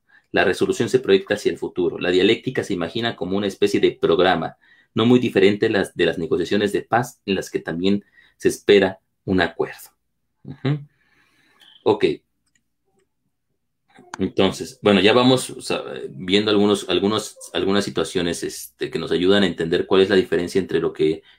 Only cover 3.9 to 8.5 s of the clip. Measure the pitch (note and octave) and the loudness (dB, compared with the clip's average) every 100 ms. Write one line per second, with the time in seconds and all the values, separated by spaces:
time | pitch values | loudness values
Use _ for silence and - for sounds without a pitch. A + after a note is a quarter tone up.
3.9 | - E2 E2+ F2+ E2+ D#2 - _ _ _ | 2 0 4 4 2 -4 -12 _ _ _
4.9 | A2+ A2+ B2 A#2 G#2 G2 G#2 A2 G2+ E2+ | 0 4 4 4 2 2 2 0 0 -2
5.9 | - E2 D2+ D#2+ E2+ E2 G#2 G2+ F2+ - | -2 -2 -2 -4 -4 -2 -2 -2 -4 -2
6.9 | A2+ B2+ - - F#2+ - - - E2 F#2+ | -2 -2 -10 -6 -6 -4 -8 -6 -4 -2
7.9 | G2+ - _ _ _ - | -2 -4 _ _ _ -2